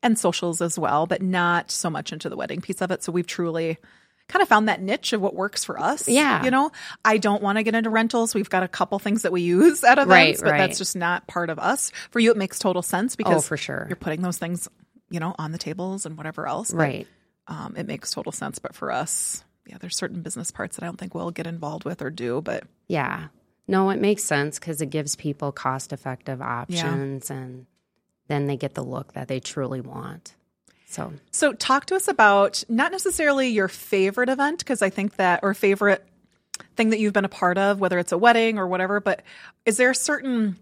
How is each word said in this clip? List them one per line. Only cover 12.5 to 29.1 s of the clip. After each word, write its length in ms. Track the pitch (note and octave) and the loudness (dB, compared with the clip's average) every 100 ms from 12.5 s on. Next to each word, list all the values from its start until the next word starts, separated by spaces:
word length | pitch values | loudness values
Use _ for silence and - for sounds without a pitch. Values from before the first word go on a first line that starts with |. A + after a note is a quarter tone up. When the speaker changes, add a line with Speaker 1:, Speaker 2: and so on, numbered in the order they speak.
| - | -2
Speaker 1:
total 240 | G3+ F3+ | 0 0
sense 320 | F3 F3+ A#3+ - | 0 -2 -2 -2
because 220 | G3 E3 | 2 4
Speaker 2:
Oh, 100 | C#3+ | 2
for 100 | D3 | -4
sure. 300 | - - D#3 | -6 -8 -8
Speaker 1:
you're 60 | F3 | -8
putting 260 | - D#3+ | -6 -4
those 160 | F3+ F3 | -4 -4
things, 300 | E3+ F3 - _ _ _ _ | -4 -6 -8 _ _ _ _
you 100 | E3+ | -6
know, 140 | E3 - | -6 -6
on 140 | D#3 | -8
the 40 | E3 | -6
tables 480 | - E3+ F#3 F#3+ E3+ | -8 -6 -6 -6 -10
and 100 | D#3 | -10
whatever 280 | D#3 D#3 C#3+ | -12 -8 -6
else. 240 | - A3 | -4 -4
But, 80 | E3+ | 0
Speaker 2:
Right. 300 | D3+ B2+ - _ _ _ - | 0 0 -10 _ _ _ -16
Speaker 1:
um, 260 | D#3 D3+ - | -14 -12 -10
it 120 | C#3+ | -10
makes 240 | D3 - | -10 -8
total 200 | - - | -8 -8
sense. 280 | D3+ C#3+ C#3 | -8 -10 -10
But 160 | - - | -14 -10
for 160 | C#3 | -6
us, 520 | B2 E3 - - - _ _ _ | -4 -4 -4 -4 -6 _ _ _
yeah, 120 | F#3 | -16
there's 160 | F3 - | -8 -6
certain 240 | F3+ F3+ | -6 -8
business 300 | D#3+ - E3+ | -8 -8 -10
parts 240 | - G3 - | -8 -10 -8
that 80 | |
I 20 | E3+ | -10
don't 140 | F3+ | -10
think 160 | F#3 E3+ | -10 -8
we'll 160 | E3+ | -8
get 160 | E3+ F3 | -6 -8
involved 360 | E3 D3+ D#3 | -8 -8 -8
with 160 | F3+ F3 | -8 -8
or 80 | C#3 | -8
do, 280 | D#3+ A#2+ B2 | -6 -4 -4
but 240 | D#3+ - - _ _ | -4 -8 -8 _ _
Speaker 2:
Yeah. 420 | E3+ C3 - D#3+ _ _ _ - | -2 -2 -6 -10 _ _ _ -2
No, 240 | F#3+ F#3+ | 2 2
it 80 | G3 | 2
makes 220 | G3 G#3 | 2 0
sense 340 | - D3 D3 D3 | 0 0 0 -4
'cause 240 | - D3 | -10 -6
it 80 | D3+ | -4
gives 260 | D3+ C#3+ - | -4 -4 -4
people 360 | D#3 C#3+ C#3+ | -6 -4 -6
cost-effective 880 | C#3+ C3+ C3 - C#3 - B2+ - C3 | -4 -4 -4 -6 -10 -8 -10 -8 -8
Speaker 1:
Yeah. 60 | B2+ A#2+ | -6 -6
Speaker 2:
options 680 | B2 F3 D#3+ - C#3 C#3 - | -4 -4 -2 -2 -4 -8 -8
and 380 | C3+ B2+ B2+ B2+ _ _ _ _ _ _ | -10 -12 -16 -20 _ _ _ _ _ _
then 180 | D3 C#3+ | -2 -2
they 80 | C#3 | -2
get 200 | C#3 - | -4 -6
the 80 | |
look 280 | C3 B2+ C3+ | -8 -8 -10